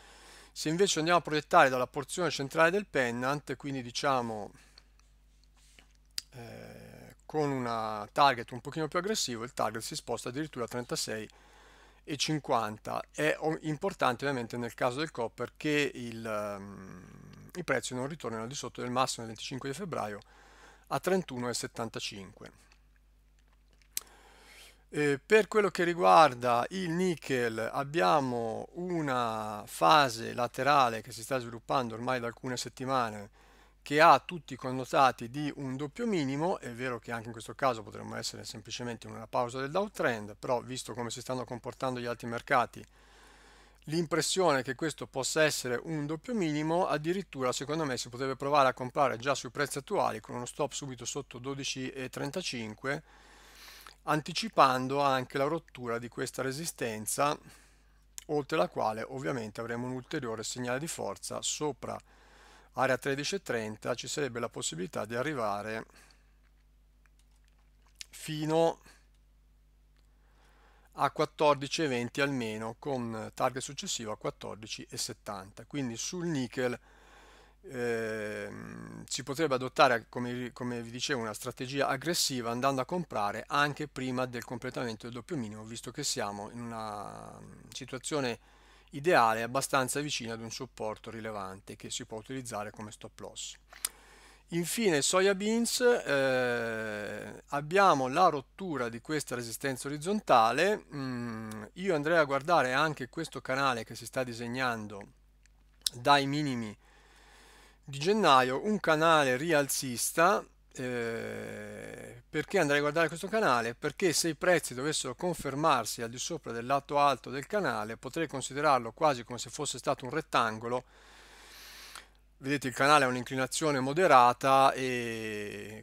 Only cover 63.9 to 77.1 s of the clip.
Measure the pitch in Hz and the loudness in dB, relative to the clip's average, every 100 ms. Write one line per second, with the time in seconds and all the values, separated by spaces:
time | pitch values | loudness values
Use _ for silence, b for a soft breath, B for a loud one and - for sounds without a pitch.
63.9 | 120 127 - 139 117 117 135 127 156 180 | -4 -6 -4 -4 -4 -6 -6 -8 -6 -6
64.9 | 117 107 120 139 143 107 101 107 110 - | -6 -4 -4 -2 -2 -2 -2 -6 -8 -10
65.9 | b b b b b _ _ _ _ _ | b b b b b _ _ _ _ _
66.9 | _ _ _ _ _ _ _ _ _ _ | _ _ _ _ _ _ _ _ _ _
67.9 | _ - - - 151 156 160 165 - b | _ -18 -12 -10 -6 0 4 4 0 b
68.9 | b b _ _ _ _ _ _ _ _ | b b _ _ _ _ _ _ _ _
69.9 | _ b b b b b b b b b | _ b b b b b b b b b
70.9 | - 143 - 151 - 151 139 139 - 151 | -2 -2 0 -2 4 4 4 0 -2 0
71.9 | 123 120 - 143 135 113 107 110 113 147 | 0 0 0 0 0 -2 -4 -8 -8 -6
72.9 | 131 117 110 107 - 131 127 - 135 202 | -4 -4 -6 -8 -2 -2 -2 -8 -10 -8
73.9 | - 110 107 147 - 113 101 110 - - | -6 -6 -6 -8 -8 -10 -12 -12 -12 -10
74.9 | 123 - 117 - 101 95 - 113 147 127 | -8 -8 -8 -10 -10 -12 -18 -10 -6 -6
75.9 | 113 - 180 170 147 120 - 123 120 B | -6 -8 -6 -2 -2 -2 -2 -2 -2 B
76.9 | B B | B B